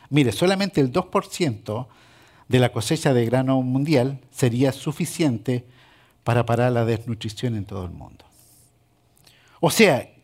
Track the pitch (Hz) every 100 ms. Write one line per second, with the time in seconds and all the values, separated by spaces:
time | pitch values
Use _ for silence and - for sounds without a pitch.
0 | - 143 123 - 180 196 196 - 135 180
1 | 180 202 - - 165 107 - 107 131 _
2 | _ - _ _ - 127 123 120 - 160
3 | 151 123 113 127 131 131 127 131 147 139
4 | 131 135 - - 123 120 135 127 160 -
5 | 165 - 156 113 - 123 - _ _ _
6 | _ _ - 117 113 117 123 120 117 110
7 | 120 110 110 - 127 110 95 98 90 78
8 | - - _ _ _ _ _ _ _ _
9 | _ _ _ _ _ _ 160 - 202 123
10 | - _